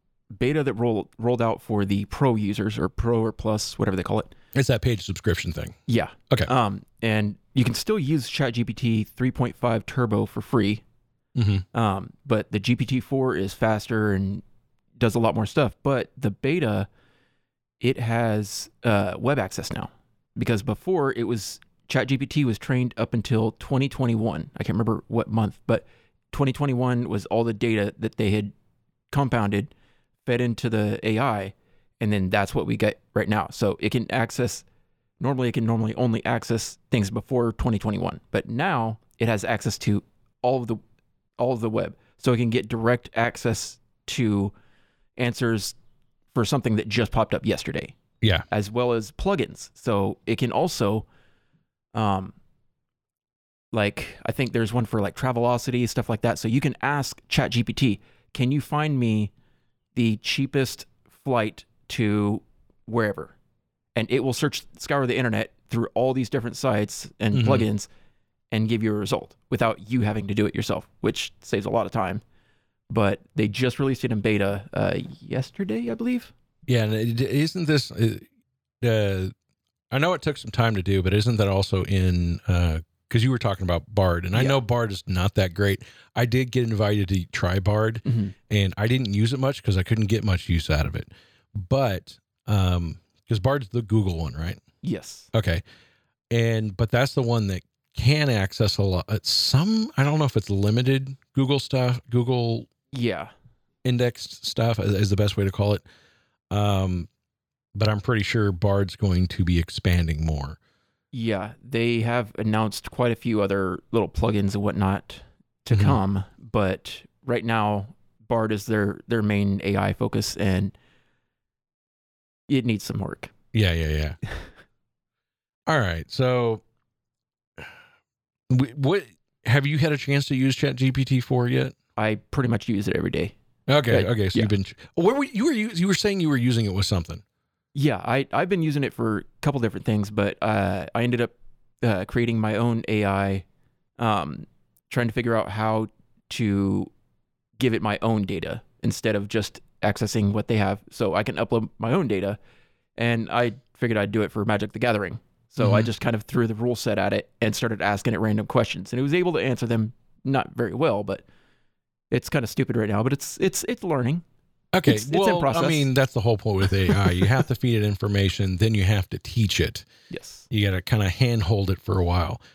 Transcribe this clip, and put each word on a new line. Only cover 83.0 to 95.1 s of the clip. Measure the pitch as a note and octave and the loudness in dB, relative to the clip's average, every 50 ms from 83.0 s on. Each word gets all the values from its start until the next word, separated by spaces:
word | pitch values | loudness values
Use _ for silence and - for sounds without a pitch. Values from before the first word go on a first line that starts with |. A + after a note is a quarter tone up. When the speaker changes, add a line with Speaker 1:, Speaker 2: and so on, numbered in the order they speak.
| _ - | _ -2
Speaker 2:
'cause | - A#2 A2+ | 0 2 2
you | C3 | 2
were | C3 A#2 | 2 0
talking | - G#2+ F#2+ - F#2 | 0 -2 -2 -2 0
about | F2 F2 E2+ - - | 0 0 -2 -2 -2
Bard, | - G2+ F#2+ F2+ E2+ F2 F2+ | 2 2 4 4 2 0 -2
and | F2 G2 | 0 0
I | A#2 | 2
Speaker 1:
Yeah. | C3 C3+ | 2 2
Speaker 2:
know | C#3 C3+ | 2 2
Bard | A#2+ G#2 A#2+ A#2+ A#2 G#2 | 2 0 0 0 0 -2
is | G2 - - - | -4 -6 -6 -2
not | F#2+ F2+ F2+ G2+ - | 0 0 0 2 2
that | G#2+ F#2+ F2+ E2 | 2 0 0 0
great. | G2 G2+ G2+ G2 - - - - - - _ - | 0 2 2 2 0 -4 -12 -20 -20 -20 _ -2
I | A#2+ B2 | -2 0
did | A#2 A#2+ B2+ C3 B2 | 2 2 0 0 0
get | - B2+ A#2+ | 0 0 0
invited | A2+ A2 G2+ G#2+ G#2 G#2+ G#2 G2 E2+ | 0 2 2 2 2 2 2 2 2
to | G2 F#2 E2+ | 0 0 -2
try | - - - F#2+ F2 F#2 G2 | -4 -4 -2 -2 0 0 2
Bard, | F2+ G#2 G#2 G#2+ A2 A2 A2+ A2+ - | 2 2 2 2 2 0 -2 -4 -4
Speaker 1:
Mm-hmm. | D3 A#2+ A2+ G2 F#2+ - - _ - | -2 0 0 -2 -4 -6 -12 _ 0
Speaker 2:
and | G#2+ G#2 G2 F#2 - | 2 2 2 2 0
I | - G#2+ | 0 0
didn't | A2+ B2+ C3 B2+ G2+ G2 | 0 2 0 0 0 0
use | G2+ A2 A2+ | 2 2 2
it | C#3 C3 | 0 0
much | C3+ C#3 C#3 - | -2 -2 -2 -2
'cause | - - F#2+ | 0 0 2
I | F#2 | 2
couldn't | F2+ - A2+ A2 G#2+ | 2 2 2 2 2
get | G2 A2+ G#2+ | 2 2 2
much | G#2 G#2 F#2 E2+ - - | 2 2 0 0 2 0
use | E2+ E2 - - | 0 0 2 2
out | D2+ D2 D2 | 0 0 0
of | C#2 - | 0 -4
it. | - - - - - _ _ _ _ _ _ - | -6 -8 -10 -16 -20 _ _ _ _ _ _ -10
But, | G2+ F2+ - C3 C#3 C3 A2+ F#2+ F2 - - - - _ _ _ _ _ | -10 -2 0 2 2 2 2 0 -2 -6 -12 -20 -20 _ _ _ _ _
um, | - G#2+ G2 F#2 F2+ F2+ F2 E2+ D#2+ - - _ _ _ _ _ - | 2 2 4 4 4 2 2 0 -4 -6 -10 _ _ _ _ _ -4
'cause | A#2 G2 | -2 0
Bard's | F2+ C3 C#3+ C#3+ A#2+ - | 2 2 0 0 -2 -4
the | - B2 | -6 -6
Google | A2 F#2+ A2 A2 G2 F#2+ E2+ E2 | -2 2 2 2 2 2 -2 -4
one, | D#2+ C#2 B1 | -4 -6 -6
right? | D2+ D#2+ F2 - - - _ _ _ | -6 -8 -8 -8 -10 -16 _ _ _
Speaker 1:
Yes. | - - G#2+ D#2+ - - | -6 -6 -6 -6 -8 -12